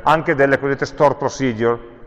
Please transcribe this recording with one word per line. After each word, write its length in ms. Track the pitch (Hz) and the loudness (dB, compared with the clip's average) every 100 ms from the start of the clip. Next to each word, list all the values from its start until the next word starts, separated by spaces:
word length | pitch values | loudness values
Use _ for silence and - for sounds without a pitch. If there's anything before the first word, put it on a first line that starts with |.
anche 320 | 143 156 160 143 | 0 2 0 2
delle 240 | 139 135 | 2 2
cosiddette 260 | 139 135 135 | 0 -4 -4
store 300 | - 143 135 | 2 2 2
procedure, 640 | 135 - 135 110 117 117 - - | -4 -4 -4 0 -2 -2 -8 -20